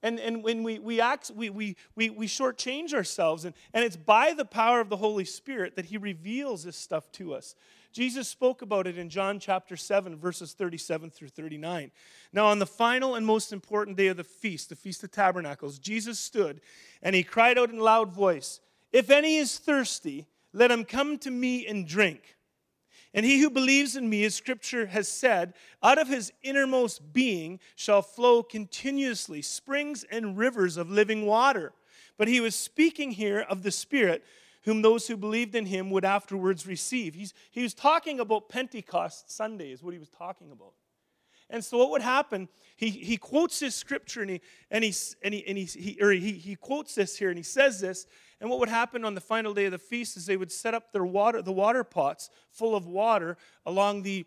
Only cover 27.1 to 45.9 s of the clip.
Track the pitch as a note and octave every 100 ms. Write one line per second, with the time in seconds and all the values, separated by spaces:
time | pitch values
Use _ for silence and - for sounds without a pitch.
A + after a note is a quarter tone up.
27.1 | D3+ B3+ F#3 D#3+ F#3 _ _ - G3+ G3
28.1 | - A#3+ A#3+ A#3 A3 G#3 - C4+ C#4 C#4
29.1 | A3 - D3+ C#3+ - - C#4 D4 C#4 -
30.1 | A3+ A3 F#3+ A#3 A#3+ F#3+ D#3+ E3+ G3+ G#3
31.1 | A3 G#3 G#3+ C4 A#3+ D#3 _ _ _ -
32.1 | _ A3 B3 A#3 - - - D#4+ D#4 C#4+
33.1 | G3+ G#3+ G3+ - G3 F#3+ F#3 - C#4+ G#3
34.1 | E3 _ _ _ _ - A3 A3 A3+ A3+
35.1 | A3+ G#3 A3 A#3+ A3+ G3+ F#3+ F#3+ F#3+ F#3+
36.1 | G3+ - G3 F#3 F#3 F3 F3 - B3+ G3
37.1 | D#3 G3+ - _ - B3 - C#4 D#4+ D#4+
38.1 | C#4 A3+ A3 G#3 B3 B3+ A#3 F#3+ F3+ E3+
39.1 | - _ - A3 A3 D3 B2+ E3+ F3 D3+
40.1 | _ F3 F#3+ E3+ C3 G2 _ _ _ _
41.1 | _ _ _ _ A#3 G#3+ A#3+ C4 C#4+ A3
42.1 | C4 D4 G3+ F#3 _ _ _ A3 G3+ F3
43.1 | A3+ - C#4 E4+ - C#4+ - - C#4 -
44.1 | - G3+ F3+ _ _ _ G#3+ A3+ F3+ -
45.1 | - G3+ G#3 F#3 G3 F3+ - F#3